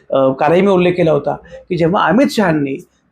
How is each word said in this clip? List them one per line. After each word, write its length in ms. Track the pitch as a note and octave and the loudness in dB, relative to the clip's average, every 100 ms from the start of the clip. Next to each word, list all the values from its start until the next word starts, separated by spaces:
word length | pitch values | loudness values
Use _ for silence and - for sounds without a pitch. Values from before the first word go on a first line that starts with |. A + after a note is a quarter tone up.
| - | -4
अ, 200 | C3+ C3+ | 0 0
कालही 300 | C3 D3+ F3 | 0 2 2
मी 60 | G3+ | 2
उल्लेख 260 | F#3 F3+ | 2 2
केला 180 | F3 E3 | 0 0
होता 240 | D3 C#3+ C#3 - - - | 0 -2 -8 -10 -20 -8
की 80 | F3 | -2
जेव्हा 280 | E3 G3+ D#3 | 0 0 2
अमित 220 | G3 C#4 | 2 0
शहानी, 560 | - F#3+ D#3 C#3 C3+ - _ _ | 0 -2 -2 -4 -8 -12 _ _